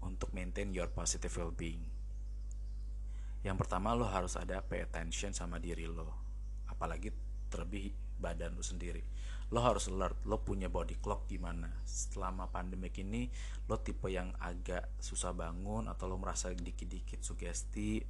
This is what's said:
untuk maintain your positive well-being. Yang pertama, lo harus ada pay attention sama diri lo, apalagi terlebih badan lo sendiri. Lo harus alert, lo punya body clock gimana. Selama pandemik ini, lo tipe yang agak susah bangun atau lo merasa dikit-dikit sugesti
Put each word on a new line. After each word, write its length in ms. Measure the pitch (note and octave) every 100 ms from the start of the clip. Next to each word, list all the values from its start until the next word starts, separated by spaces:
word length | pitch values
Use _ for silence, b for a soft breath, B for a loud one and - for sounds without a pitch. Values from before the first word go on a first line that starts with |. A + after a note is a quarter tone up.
| F#2+
untuk 240 | F#2 -
maintain 400 | F#2+ F2+ F#2+ G2+
your 240 | F#2 E2+
positive 400 | - E2+ - F2+ -
well-being. 400 | E2+ E2+ E2 E2+ - - - - - - - - - - - - - B B B
Yang 240 | G2+ F#2+ -
pertama, 320 | F#2 G2+ A#2
lo 80 | A#2
harus 320 | F#2+ F2+ F2
ada 240 | F2 F#2
pay 240 | - F2+ F2
attention 480 | - E2 - G2+
sama 240 | F#2 F2 E2
diri 320 | E2+ E2+ E2
lo, 160 | E2 E2 - - - - - -
apalagi 400 | - E2 E2 G#2+ - - - -
terlebih 480 | - - G2+ G2 - - -
badan 320 | F2 E2+ E2+
lo 80 | F2
sendiri. 400 | F2+ F2+ F2 E2+ - B B B B
Lo 160 | A2+ B2
harus 240 | G#2 F#2+
alert, 320 | F#2+ F2+ - -
lo 160 | G#2 -
punya 240 | G2 F#2
body 320 | F2 E2+ -
clock 240 | - G2+ -
gimana. 560 | F#2+ F2 E2+ E2 -
Selama 640 | - - - G2 F#2 F#2 F#2
pandemik 480 | F#2 F2+ F#2 F2+ -
ini, 240 | F#2+ A2+ B2 B B B -
lo 160 | -
tipe 240 | - G2 F#2+
yang 220 | F#2 F2+ F2+
agak 560 | F2 F2 - F2+ - -
susah 320 | - - F#2
bangun 560 | F2 E2+ F2 G2 G#2+ A2
atau 160 | F2+ F#2+
lo 160 | F#2
merasa 320 | F#2 F2 F#2
dikit-dikit 720 | F2+ F2 - F2 F2+ - F#2+ -
sugesti 800 | G2+ F2 F2+ - - G#2 A2 -